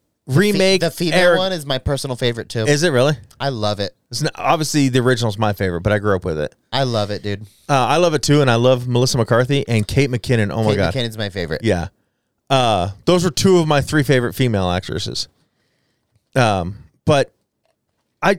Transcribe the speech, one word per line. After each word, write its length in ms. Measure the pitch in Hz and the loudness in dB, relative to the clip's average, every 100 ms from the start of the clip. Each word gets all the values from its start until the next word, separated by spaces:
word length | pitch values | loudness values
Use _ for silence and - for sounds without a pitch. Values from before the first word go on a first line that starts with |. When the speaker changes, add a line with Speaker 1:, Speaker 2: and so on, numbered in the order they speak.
| _ _ - | _ _ -2
Speaker 1:
The 60 | |
fe-, 60 | 135 | 2
Speaker 2:
remake 420 | 208 196 190 190 | 2 2 2 2
Speaker 1:
the 100 | 170 | 0
female 280 | - 170 165 | -2 0 2
Speaker 2:
Eric 180 | 180 175 | 4 4
Speaker 1:
one 120 | 190 | 0
is 140 | 180 143 | -4 -4
my 120 | 131 | -4
personal 360 | 151 139 139 123 | -2 -4 -4 -2
favorite 320 | 123 117 - | -2 -2 -6
too. 180 | 120 110 | -2 0
Speaker 2:
Is 180 | 147 | 0
it 60 | 175 | 0
really? 220 | 127 139 156 - - | 0 0 -2 -8 -8
Speaker 1:
I 100 | 139 | -6
love 300 | 120 104 101 | -4 -4 -4
it. 160 | 101 - _ | -8 -10 _
Speaker 2:
It's 100 | 120 | -6
not, 120 | 147 - | -6 -2
obviously, 540 | - 165 151 156 139 | 0 0 0 0 2
the 100 | 127 | 2
original's 380 | 123 123 117 98 | 2 0 -2 -2
my 120 | 110 | -2
favorite, 280 | 101 95 85 | -2 -4 -2
but 100 | 101 | -2
I 40 | 104 | 0
grew 160 | 104 95 | 0 -2
up 80 | |
with 140 | 92 78 | -2 -4
it. 160 | 73 - _ | -6 -10 _
Speaker 1:
I 120 | 127 | -4
love 260 | 131 113 104 | -2 -2 -4
it, 140 | 101 | -6
dude. 180 | 104 101 107 _ - | -8 -10 -12 _ -2
Speaker 2:
Uh, 60 | |
I 240 | 139 120 151 | 0 2 2
love 160 | 175 | 2
it 80 | 151 | 0
too, 200 | - 147 | 2 2
and 100 | 131 | 4
I 40 | 117 | 4
love 320 | 123 127 123 | 4 2 0
Melissa 300 | 120 127 127 | 0 2 0
McCarthy 500 | 110 117 127 139 - | 2 2 2 0 0
and 200 | 113 104 | -2 0
Kate 220 | - 139 | 0 0
McKinnon. 400 | 123 - 120 101 | -2 -2 0 0
Oh 120 | 71 | 0
my 80 | 107 | 0
Speaker 1:
Kate 60 | 101 | 2
Speaker 2:
God. 160 | 87 | 0
Speaker 1:
McKinnon's 240 | 131 117 107 | -2 -6 -6
my 120 | 104 | -6
favorite. 340 | 95 82 76 | -6 -6 -2
Speaker 2:
Yeah. 240 | 110 90 80 - _ _ _ _ - | 0 0 -2 -12 _ _ _ _ -2
Uh, 380 | 135 120 101 90 - - | 0 2 0 -2 -4 0
those 200 | 180 175 | 0 0
are 60 | |
two 260 | - 190 180 | 0 4 4
of 100 | 160 | 4
my 140 | 147 | 0
three 220 | 123 151 | 2 0
favorite 300 | 143 131 120 | 2 2 2
female 360 | - 127 104 92 | 0 0 0 0
actresses. 580 | 90 - 104 107 - - _ _ _ _ _ _ _ _ _ _ 131 | -2 -4 -6 -6 -8 -10 _ _ _ _ _ _ _ _ _ _ 0
Um, 420 | 117 95 85 104 - _ - | 2 0 -2 -10 -18 _ 0
but 280 | 143 - _ _ _ _ _ _ _ _ _ | 0 0 _ _ _ _ _ _ _ _ _
I, 160 | 170 | -2